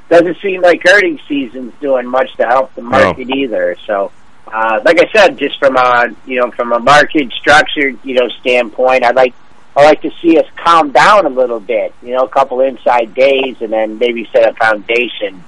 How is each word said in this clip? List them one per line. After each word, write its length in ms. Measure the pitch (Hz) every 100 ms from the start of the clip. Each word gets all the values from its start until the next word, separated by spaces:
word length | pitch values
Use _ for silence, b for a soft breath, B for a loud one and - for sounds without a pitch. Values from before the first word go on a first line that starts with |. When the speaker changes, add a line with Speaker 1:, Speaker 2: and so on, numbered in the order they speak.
| b
Speaker 1:
doesn't 280 | 165 175 160
seem 200 | 202 185
like 220 | 180 160 180
earnings 340 | 202 180 143 -
season's 460 | 143 120 131 120 -
doing 260 | 143 127 123
much 220 | 127 131 -
to 80 |
help 280 | 117 135 -
the 80 | -
Speaker 2:
No. 80 | 120
Speaker 1:
market 380 | 127 98 131 123
either. 440 | 135 131 95 90 87 -
So, 260 | 101 98 - - - -
uh, 340 | 110 113 180
like 160 | - 170
I 100 | 156
said, 280 | 214 175 123
just 200 | 143 -
from 180 | 139 127
a, 320 | 127 120 117 110 135
you 120 | 127
know, 120 | 123
from 200 | - 120
a 60 | 120
market 540 | 123 147 139 156 123
structure, 560 | - 151 151 151 156 139 120
you 100 | 135
know, 140 | 123 120 -
standpoint, 600 | 131 123 113 - 127 127
I'd 140 | 120 127
like, 180 | 127 - - - - 139
I'd 100 | 151
like 160 | 151
to 80 | 160 -
see 160 | 170 160
us 60 | - -
calm 360 | 170 165 147
down 340 | 147 175 208 151
a 40 |
little 280 | 127 123 117
bit, 340 | 101 110 90 -
you 120 | 123
know, 60 | 127
a 80 | 131
couple 320 | 135 131 127
inside 540 | 135 120 - 120 113
days 420 | 127 135 135 131 113
and 120 | 110
then 260 | 110 110 107
maybe 300 | 120 117 107
set 180 | 123 110
a 60 |
foundation. 880 | - 113 107 98 117 117 - 101 95